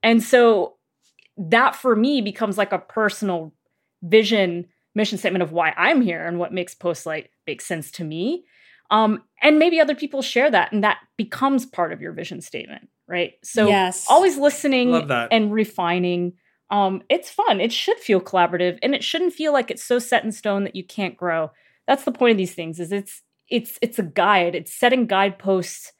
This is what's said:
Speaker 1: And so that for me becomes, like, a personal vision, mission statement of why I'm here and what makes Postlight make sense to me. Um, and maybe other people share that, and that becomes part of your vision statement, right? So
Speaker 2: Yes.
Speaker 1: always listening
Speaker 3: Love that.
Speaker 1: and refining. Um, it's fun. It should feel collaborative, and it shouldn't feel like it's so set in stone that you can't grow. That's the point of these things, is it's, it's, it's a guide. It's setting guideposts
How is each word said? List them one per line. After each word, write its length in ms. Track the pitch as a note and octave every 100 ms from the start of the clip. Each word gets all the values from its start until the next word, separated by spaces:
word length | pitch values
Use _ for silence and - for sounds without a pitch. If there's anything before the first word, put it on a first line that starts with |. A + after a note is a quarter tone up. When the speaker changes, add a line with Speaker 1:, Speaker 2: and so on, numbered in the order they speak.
Speaker 1:
And 200 | A3 A#3
so 520 | A3 B3 A#3+ G#3 F3 _ _ _ _ _ _ -
that 380 | E3 A3+ C4+ -
for 200 | B3+ G#3+
me 260 | B3 C#4+
becomes, 360 | G#3 F#3+ G#3+ G3
like, 140 | G3+
a 80 | F#3
personal 760 | - A3 G#3+ - G3+ F3 D#3+ _ _ _ _ _
vision, 680 | F3 A3 G#3 A3 F#3 E3+ F3 _ _ G#3+
mission 220 | G#3+ F#3+
statement 260 | G3 F3+
of 80 | E3
why 220 | E3+ D#3+ D#3+
I'm 240 | G3 D#4
here 240 | A3 E3 E3
and 120 | E3+
what 140 | F3
makes 220 | F#3 F3 -
Postlight 520 | F3+ E3 E3 D#3 - _ -
make 120 | C#3+
sense 280 | - E3 D3
to 120 | -
me. 420 | D#3+ D#3 G#3 F4 _ _ _ _ _
Um, 320 | G#3+ G#3+ G#3+ _ _
and 160 | C#4+ D4+
maybe 220 | E4+ E4
other 160 | D4 C#4+
people 260 | D4 C4+
share 300 | - A#3+ D4
that, 200 | G3+ -
and 120 | G#3
that 160 | G#3 - _ -
becomes 480 | G#3 - C4+ C4+ -
part 280 | - E3
of 80 | E3
your 100 | E3+
vision 300 | E3 E3 F3
statement, 480 | - - - - _ _ _
right? 260 | F3 F3 _
So 240 | - - G#3
Speaker 2:
Yes. 380 | G3+ F#3 - -
Speaker 1:
always 280 | D4+ F4+ C#4
listening 540 | C#4+ C#4+ D4 C4 B3
Speaker 3:
Love 160 | G3+ D3
that. 220 | B2 A#2+
Speaker 1:
and 200 | A3+ G#3
refining. 800 | A3 G#3+ - F3 F3+ F3+ F3 F3 F3+ _ _ _
Um, 320 | G3+ G3 F#3+ -
it's 200 | E4+ -
fun. 280 | - G#4+ G3+
It 100 | A3+
should 260 | - - A4+
feel 240 | - F#3+
collaborative, 560 | F#3 F#3+ E3+ F3 F3+ F3+
and 100 | B3
it 100 | C#4
shouldn't 300 | - E4 F4
feel 180 | - D#4
like 180 | C#4+ A#3
it's 120 | -
so 140 | - B3
set 240 | A#3+ B3
in 80 | A3
stone 320 | G#3 G#3+ G3+ G3
that 100 | F#3+
you 80 |
can't 340 | F3+ - F#3 -
grow. 340 | F3 E3 D#3 _ _ _ -
That's 160 | C#4
the 80 | C#4+
point 200 | A#3 A#3+
of 40 | G#3+
these 160 | F3+
things, 260 | - E3 E3
is 120 | E3
it's, 320 | G3+ G3 - _ _ _
it's, 300 | A#3+ A#3 -
it's 160 | A#3 -
a 40 |
guide. 500 | E3+ G3+ G#3 G3 F3
It's 200 | F3 E3+
setting 340 | - B3 B3+ A3+
guideposts 840 | F#3+ G3 G3 G3 F#3 F3 - -